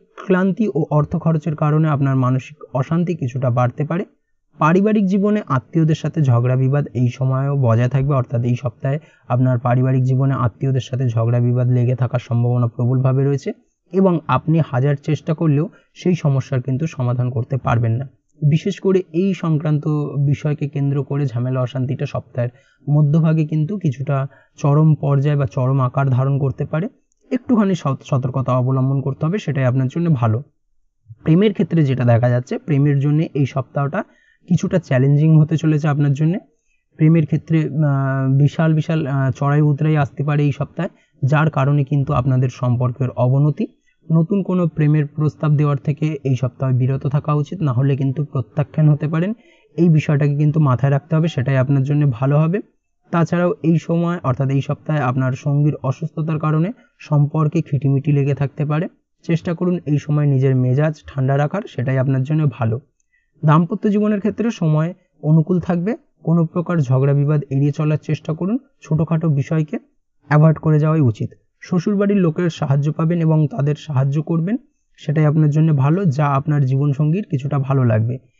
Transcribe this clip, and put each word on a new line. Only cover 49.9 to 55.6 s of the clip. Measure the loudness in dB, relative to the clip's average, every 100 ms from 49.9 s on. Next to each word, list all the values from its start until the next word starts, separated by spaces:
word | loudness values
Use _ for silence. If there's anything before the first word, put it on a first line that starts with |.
| 4 2 0 0 2
কিন্তু | 2 2
মাথায় | 2 2 2
রাখতে | 0 0 -2
হবে, | 0
সেটাই | -2 -2 0
আপনার | 2 0
জন্য | 2 0 0
ভালো | 0 0 2
হবে। | 2 -2 -6 _ _ _ -4
তাছাড়াও | -2 0 0 -2 0
এই | 0 0
সময়, | 0 -2 -2 -2
অর্থাৎ | -2 -2 0
এই | -2
সপ্তাহে | -2 -6 -4 -2
আপনার | -2 -2 -2
সঙ্গীর | -4 -2 0